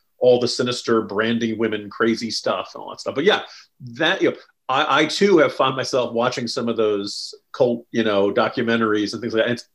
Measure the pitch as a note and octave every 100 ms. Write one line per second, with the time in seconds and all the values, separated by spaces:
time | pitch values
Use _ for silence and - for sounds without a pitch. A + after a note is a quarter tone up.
0 | _ - B2 B2 A#2+ - B2 B2+ - A2+
1 | G2+ G2+ A2+ A#2 A#2 G#2+ A2+ G#2+ G#2 -
2 | A2+ A2+ A2+ - - G2 - - G2 G2+
3 | - C3+ F3+ F#3 - - - _ B2 A#2
4 | D#3+ F#3+ D3+ - - _ - C3+ D#3 C#3
5 | D#3 - G3+ E3+ B2+ - C3+ C3 B2 C3+
6 | A#2 A#2 B2 C3 A#2+ - A#2 A2+ G#2+ G#2
7 | G2+ - - - _ - B2 A#2+ - A#2
8 | A2 G2+ G2+ G#2+ A2 - A2+ A#2 A2 G#2+
9 | G2+ A2 A2+ A2 A#2 A#2 -